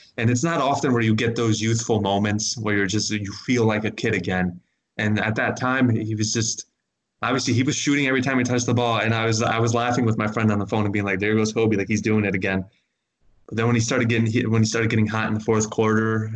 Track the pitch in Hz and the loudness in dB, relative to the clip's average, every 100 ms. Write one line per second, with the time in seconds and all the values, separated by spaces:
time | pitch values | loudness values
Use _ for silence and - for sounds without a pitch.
0 | - - 117 120 170 165 135 139 143 120 | -14 -2 0 2 0 0 0 0 0 2
1 | 113 107 117 113 117 107 113 113 - 110 | 2 2 0 0 0 0 0 -2 0 0
2 | 101 101 104 104 - - 107 104 98 104 | 2 2 0 0 -4 -4 -2 -2 0 -2
3 | 104 107 98 95 - 123 110 107 107 - | -2 -4 -6 -8 -2 2 2 0 -2 -4
4 | 113 101 87 92 90 87 - _ _ - | -2 -2 -2 -2 -2 -4 -16 _ _ -4
5 | 107 104 107 110 117 110 127 131 123 110 | -2 0 0 -2 -2 -2 -2 2 2 2
6 | 107 107 107 117 110 - - _ _ _ | -2 -4 -2 -2 -2 -6 -12 _ _ _
7 | _ _ 113 131 127 117 135 - 143 143 | _ _ -2 -2 0 0 0 -2 0 0
8 | 135 131 131 131 123 123 120 120 120 113 | 2 0 0 0 0 0 0 0 2 0
9 | 107 113 113 110 117 113 117 117 120 123 | 0 0 0 0 0 0 2 2 0 0
10 | 113 110 107 107 107 104 92 113 104 101 | 0 0 -2 0 2 0 0 0 0 0
11 | 101 95 104 110 107 110 113 101 98 107 | 0 0 2 2 0 0 2 0 0 -2
12 | 110 107 101 95 98 95 95 _ _ _ | 2 2 0 0 -2 -2 -6 _ _ _
13 | _ _ _ _ - 110 117 120 113 131 | _ _ _ _ -8 -2 2 2 2 0
14 | 117 117 113 113 110 113 107 117 113 113 | 2 2 2 0 2 2 2 2 0 2
15 | 107 110 110 107 - 110 110 - 110 110 | 0 0 -2 -2 0 0 0 0 2 2
16 | 110 110 110 | 0 -2 -4